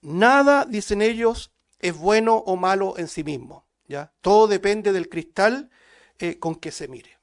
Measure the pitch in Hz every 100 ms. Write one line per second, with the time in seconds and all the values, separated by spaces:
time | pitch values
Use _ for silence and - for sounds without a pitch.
0 | 151 165 226 269 277 285 - 214 - 202
1 | 214 233 233 226 - _ _ _ 170 156
2 | 170 214 226 226 - 185 185 196 190 185
3 | 165 - 156 143 - - _ _ _ 143
4 | 147 _ 180 208 220 196 202 208 208 190
5 | 170 170 160 - 202 262 294 _ _ _
6 | _ _ 175 - 165 160 160 - 139 127
7 | - _